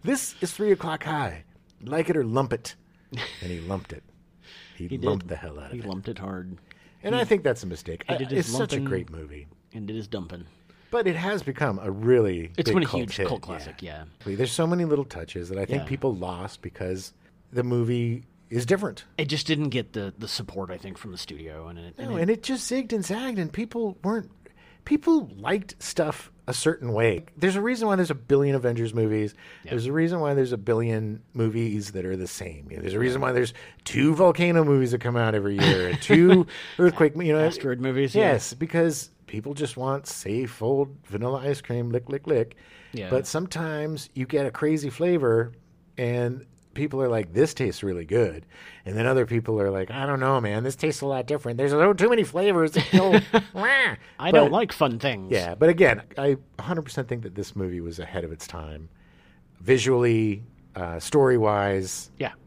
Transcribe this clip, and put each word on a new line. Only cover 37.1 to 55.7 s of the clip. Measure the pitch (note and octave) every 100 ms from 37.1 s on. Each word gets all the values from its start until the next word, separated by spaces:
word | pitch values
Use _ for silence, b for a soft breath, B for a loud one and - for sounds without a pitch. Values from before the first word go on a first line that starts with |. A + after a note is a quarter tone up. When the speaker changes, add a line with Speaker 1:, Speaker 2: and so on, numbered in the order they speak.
Speaker 1:
you | D3 F3
know. | D3+
Speaker 2:
Asteroid | D#3 E3+ C#3 B2
movies, | C3 C3 C#3 G3+
yeah. | G3+
Speaker 1:
Yes, | B2 -
because | B2 E3 E3+ E3 D3 - _ -
people | G#2+ B2
just | C#3+ D3 -
want | C3 C3+ C#3
safe | - F#2+ A2+ B2+ A#2
old | A2 C#3 C#3 C#3 -
vanilla | G#2 A#2+ C3+ C3+
ice | C#3
cream, | - A#2+ A#2+
lick, | A#2 A#2+
lick, | C#3 -
lick. | C3 A2+ - B B B
Speaker 2:
Yeah. | A#2+ F#2
Speaker 1:
But | - -
sometimes | D#3 F3+ D#3+ D#3+ D3+ D3+ D3+ -
you | - B2+
get | D3+
a | C#3
crazy | B2 D3+ D#3 C#3+
flavor, | B2 F3 F3 C3 A2+ A#2 - _ _ _ -
and | A#2+ B2 A#2+ B2+ - _ _
people | - D3 C3+
are | B2+
like, | A2+ F#2
"This | F#2 D#3+
tastes | - B2 -
really | G2+ F2
good." | D#2+ G#2+ G#2+ E2 - B B B F#2+
And | G#2
then | A#2
other | C3 A2+
people | A#2 A2+ G#2+
are | G2
like, | F#2+ F#2+
"I | G#2+ C#3
don't | C#3
know, | C3 C3+
man. | G#2+ G#2
This | B2+ C3
tastes | D#3 D3
a | C#3
lot | C3 A#2+
different. | D3 B2 A#2
There's | C#3
so, | D3 F#3
too | F#3+ G#3+
many | A#3
flavors." | F#3 D#3+ G3+ F3 D#3+
that | F3
kill- | C#3 F#3+ F#3+ G3+ - A3+
Speaker 2:
<laughs> | G3+
Speaker 1:
Wah. | F#3 A3+ C4+ A#3+ A2+ B B
Speaker 2:
I | -
don't | D#3 C#3+
Speaker 1:
But |
Speaker 2:
like | F3 A#3
fun | - D3 A2+
things. | C#3 A2 F#2+
Speaker 1:
Yeah, | A2 F2
but | F2+
again, | D#3+